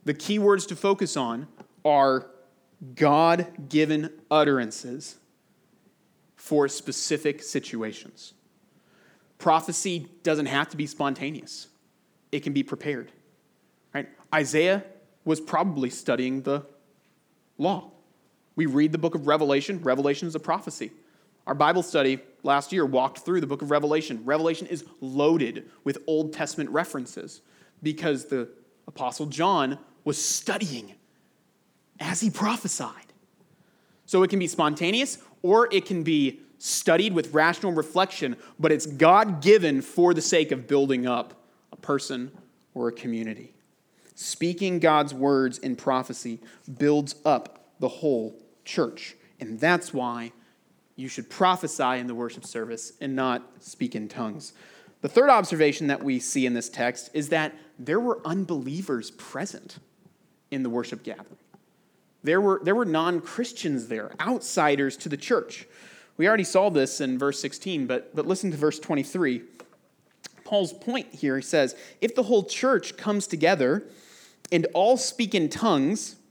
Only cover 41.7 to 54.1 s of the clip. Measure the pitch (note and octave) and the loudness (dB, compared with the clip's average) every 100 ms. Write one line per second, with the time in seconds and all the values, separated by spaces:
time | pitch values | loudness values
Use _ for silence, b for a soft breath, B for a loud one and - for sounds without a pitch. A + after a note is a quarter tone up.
41.7 | - - C#3+ - C3 B2+ - _ _ _ | -18 -2 -2 -2 -8 -10 -14 _ _ _
42.7 | - A#2+ A#2 B2 A2+ A2+ G#2 - _ _ | -4 -4 -4 -8 -6 -6 -10 -16 _ _
43.7 | _ _ b b - - - E3 F3 G3 | _ _ b b -14 -12 -4 -4 -2 -2
44.7 | F3+ D#3+ D3+ D3 C3+ C#3 C#3 C3 B2 C3 | 2 4 4 2 0 2 4 2 -2 -6
45.7 | A#2+ - B2+ B2+ B2 B2 A2+ B B - | -4 0 -2 -2 -10 -10 -12 B B -18
46.7 | B2+ D3 D3 C#3+ - D#3 C3 - - _ | -2 2 2 0 -4 0 0 0 -20 _
47.7 | _ B2+ - D#3 B2 A2 - _ _ - | _ -6 -2 0 0 -2 -12 _ _ -8
48.7 | - B2 - - - b b A#2+ A2 D3+ | -2 -2 -4 -18 -18 b b -12 0 2
49.7 | F3 F3 C#3+ B2 A#2+ A#2 _ b b b | 2 0 -4 -4 -6 -12 _ b b b
50.7 | _ _ - C3 - A#2+ - F#3 F3+ D#3 | _ _ -16 -14 -12 -14 2 2 2 -4
51.7 | - C3 B2+ B2 A#2 A#2 - - A#2 A2+ | -2 -2 -2 -6 -8 -8 -10 -12 -10 -8
52.7 | A2+ - _ C#3+ C3 C3 A#2+ B2 - - | -8 -12 _ -6 -2 0 -2 -6 -20 -20
53.7 | - B2 A#2 G#2+ | -8 -6 -6 -10